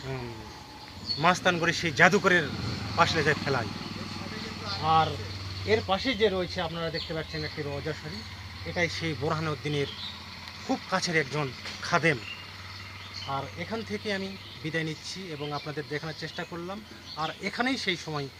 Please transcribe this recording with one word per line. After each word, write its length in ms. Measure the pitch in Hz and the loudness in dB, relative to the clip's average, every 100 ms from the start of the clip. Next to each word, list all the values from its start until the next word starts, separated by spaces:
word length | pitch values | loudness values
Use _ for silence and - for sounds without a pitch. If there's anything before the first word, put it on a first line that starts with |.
উম, 300 | 131 131 120 113 107 - - - - - - - | -6 -6 -6 -8 -12 -14 -14 -14 -14 -10 -4 4
মাস্তান 400 | 165 180 190 175 | 6 6 4 4
করে 140 | 170 | 2
সেই 200 | - 170 | 2 0
জাদুকরের 560 | 135 175 196 190 180 143 - - - - - | 8 8 10 6 6 4 -2 -4 -4 -2 4
পাশে 280 | 170 165 | 6 6
যায় 120 | 147 143 | 4 4
ফেলায়। 220 | 147 131 107 - - - - - - - - - 202 196 | 2 2 0 -4 -8 -8 -8 -8 -6 -6 -8 -6 -4 0
আর 240 | 160 160 156 143 - - - - - | 6 6 6 0 -6 -8 -8 -6 4
এর 120 | 220 - | 4 4
পাশে 280 | 190 262 | 2 2
যে 140 | 208 214 | 4 4
রয়েছে 320 | 185 175 185 | 4 0 -2
আপনারা 300 | 165 165 165 | -2 0 -2
দেখতে 240 | 156 - | -2 -4
পাচ্ছেন 300 | 160 156 160 | -4 -4 -4
একটি 180 | 151 - | -4 -4
রওজা 300 | 143 143 147 | -4 -2 -2
শরীফ, 320 | 151 156 202 - - - - 170 | -4 -6 -8 -10 -12 -12 -8 -4
এটাই 200 | 165 170 | 0 0
সেই 260 | - 165 151 | 2 -2 0
বোরহানুদ্দিনের 680 | 151 156 160 147 151 147 135 - - - - - - - - | 0 2 0 -2 0 0 0 -4 -10 -12 -14 -12 -12 -10 -2
খুব 120 | 262 - | -2 0
কাছের 260 | 185 175 160 | 0 4 2
একজন 360 | 135 143 139 113 - - | 2 0 -2 -4 -10 -8
খাদেম। 360 | - 170 160 131 - - - - - - - - - - - | 2 6 6 4 -2 -10 -12 -12 -12 -12 -12 -12 -12 -10 -4
আর 340 | 139 139 165 | -2 -2 -6
এখান 220 | 170 226 | -4 -4
থেকে 320 | 202 208 214 | -4 -4 -2
আমি 220 | 196 196 196 - - | -2 -4 -8 -14 -8
বিদায় 220 | 160 160 | -2 0
নিচ্ছি 420 | 160 151 - 185 190 | 0 -4 -8 -8 -8
এবং 260 | 147 147 | -6 -4
আপনাদের 300 | 143 156 147 127 | -4 -4 -6 -4
দেখানোর 260 | 147 160 151 | -4 -4 -6
চেষ্টা 240 | 156 - | -8 -8
করলাম। 400 | 165 170 175 202 208 - - 151 | -8 -8 -8 -8 -10 -16 -12 -4
আর 120 | 156 - | -4 -2
এখানেই 380 | 190 - 247 269 | -6 0 0 2
সেই 180 | - 175 | 0 -2
সময় 320 | - 151 139 | -2 -4 -4